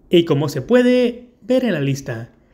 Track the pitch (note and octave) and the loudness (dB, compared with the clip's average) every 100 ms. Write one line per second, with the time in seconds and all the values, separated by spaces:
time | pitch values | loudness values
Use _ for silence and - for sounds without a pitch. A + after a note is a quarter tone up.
0 | _ F3 E3 C#3+ D3 C#3 A#2+ B3 B3 B3 | _ 2 2 0 -2 -6 0 2 4 2
1 | A#3+ A#3+ - _ - C4 B3+ E3 C#3 C3+ | 0 -4 -18 _ -2 -2 0 -2 -4 -4
2 | - A2+ A#2 _ _ | -6 -12 -12 _ _